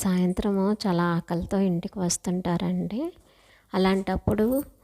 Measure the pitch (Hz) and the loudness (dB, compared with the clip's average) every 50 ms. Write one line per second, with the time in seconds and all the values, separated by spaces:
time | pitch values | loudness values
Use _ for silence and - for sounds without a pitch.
0 | - 190 180 180 180 180 185 - 208 208 202 190 190 202 214 - - 202 175 170 | 0 0 2 2 2 2 0 0 0 0 0 2 2 0 0 0 0 0 0 2
1 | 175 175 170 170 - - 175 170 180 - - 196 196 190 175 170 - 196 - 202 | 2 2 0 0 -2 -2 -4 -4 -2 0 0 2 2 2 0 0 -2 -6 -6 -4
2 | 185 170 - - - 190 180 180 180 180 170 170 185 180 185 180 175 170 202 240 | -2 -2 -2 -2 -2 -2 -2 -2 0 0 0 0 0 0 -2 -2 -2 -4 -4 -4
3 | 311 349 370 - - _ _ _ _ - - - _ _ - 190 185 190 190 190 | -6 -6 -8 -12 -20 _ _ _ _ -20 -20 -20 _ _ 0 2 2 4 2 2
4 | 196 - 190 190 - - 214 208 214 233 262 269 285 - - _ | 0 -2 -2 -2 0 0 2 2 2 2 0 0 -2 -6 -12 _